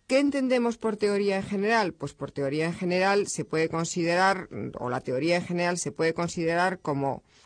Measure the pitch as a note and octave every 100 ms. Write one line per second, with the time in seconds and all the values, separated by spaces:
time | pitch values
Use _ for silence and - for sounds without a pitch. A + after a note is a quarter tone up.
0 | - C4 C#4+ C#4 C4 B3 A#3 A3+ A3+ G#3+
1 | G#3 G3+ G3+ F#3+ G3 G3+ G3+ A3+ F#3+ -
2 | D3 - C3+ - C#3 D3+ D#3+ E3 F3+ F3+
3 | F#3+ G3+ G3 - D3+ D#3+ D#3+ D#3+ E3 F3+
4 | E3 F3 F#3+ F#3+ D#3+ - A#2+ - B2 B2
5 | C3 B2+ D#3+ F3 F3+ F3 F3 F3 D3 -
6 | E3 E3 E3+ F3+ E3 E3+ F#3 F#3 - C#3
7 | C#3 - _ -